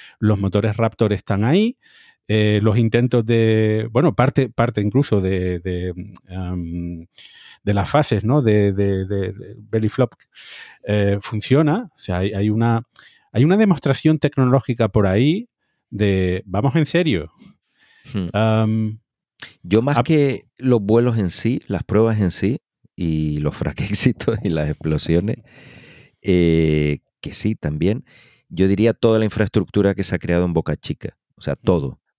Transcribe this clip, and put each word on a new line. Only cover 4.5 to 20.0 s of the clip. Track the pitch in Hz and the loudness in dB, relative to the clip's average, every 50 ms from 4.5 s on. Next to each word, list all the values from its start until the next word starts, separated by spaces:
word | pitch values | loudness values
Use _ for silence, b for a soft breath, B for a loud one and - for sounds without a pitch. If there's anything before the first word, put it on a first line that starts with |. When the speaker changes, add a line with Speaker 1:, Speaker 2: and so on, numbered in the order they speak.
| - - 117 117 110 110 | -2 -2 -2 -2 0 -2
Speaker 1:
incluso | 101 104 98 131 143 - - 101 | -2 0 0 0 0 2 0 0
de, | 92 95 98 92 90 92 90 85 | 0 0 -2 -2 -2 -2 -4 -4
de, | 87 95 90 90 90 92 85 90 92 101 87 - - 90 90 | -4 -6 -6 -4 -6 -6 -8 -10 -12 -14 -16 -20 -18 -14 -10
am, | 92 92 90 90 90 85 82 85 87 85 87 87 82 82 - B B B B B B B B B B _ | -10 -8 -6 -6 -6 -8 -8 -8 -8 -8 -8 -10 -12 -16 -20 B B B B B B B B B B _
de | 104 104 | -2 0
las | 101 98 - | 0 0 0
fases, | - 147 151 - 117 101 98 | 0 0 0 2 0 -2 0
¿no? | 110 135 151 | 0 0 2
de, | 127 110 104 104 101 101 | 2 2 2 4 2 2
de, | 98 98 101 98 98 95 95 | 0 0 -2 0 -2 -2 -4
de, | 95 101 98 95 98 95 | -4 -4 -4 -4 -6 -8
de | 92 92 98 110 107 | -10 -16 -18 -18 -20
belly | 107 104 117 113 107 104 | -12 -6 -4 -2 -2 -2
flop, | - - 127 120 - _ _ _ B B B B B B B B B B - | 0 0 -2 -2 -2 _ _ _ B B B B B B B B B B -6
eh, | - 104 104 101 101 101 101 | -2 0 0 2 0 0 -2
funciona. | - - 113 107 - - 127 143 160 147 156 226 247 175 - | -4 -6 -8 -8 -2 2 2 2 4 2 0 -2 -4 -8 -14
O | _ | _
sea, | - - 90 90 | -8 -6 -4 -2
hay, | 95 101 | -2 -2
hay | 104 98 101 107 | -2 -2 0 0
una, | 107 110 117 117 117 117 117 - B B B B B B B B - | 0 2 2 2 2 0 -2 -6 B B B B B B B B 0
hay | 110 131 | 2 4
una | 165 185 214 | 4 4 4
demostración | 220 202 175 - - 143 131 - - 156 160 - | 4 4 2 2 0 -2 -2 2 2 2 2 2
tecnológica | - 139 - 139 131 123 127 135 - - 120 - 117 104 | 0 0 0 2 2 4 4 2 2 0 -2 0 0 2
por | - 110 101 95 | 2 2 2 4
ahí | 92 107 127 147 170 208 240 - _ _ _ _ _ _ _ _ | 4 4 4 2 2 0 -4 -10 _ _ _ _ _ _ _ _
de | - 101 107 101 95 95 92 90 90 95 - | -4 0 2 2 2 2 2 0 -2 -4 -6
vamos | - 90 98 110 135 123 165 | -4 -4 0 0 2 2 2
en | 151 | 0
serio. | - - 170 180 160 110 82 73 - - B B B B _ _ _ B B B B B B B B B | 2 0 0 2 2 0 -2 -2 -6 -14 B B B B _ _ _ B B B B B B B B B
Speaker 2:
Hmm. | 104 90 85 - | -6 -6 -2 0
Speaker 1:
Am, | 104 110 110 110 110 110 110 110 110 110 107 107 110 _ _ _ _ _ _ _ _ B B B B - | 0 2 2 2 2 0 0 0 -2 -2 -4 -6 -10 _ _ _ _ _ _ _ _ B B B B -4
Speaker 2:
Yo | 90 95 110 | 0 2 2
más | 120 139 147 | 2 2 0
Speaker 1:
ap- | 120 | 0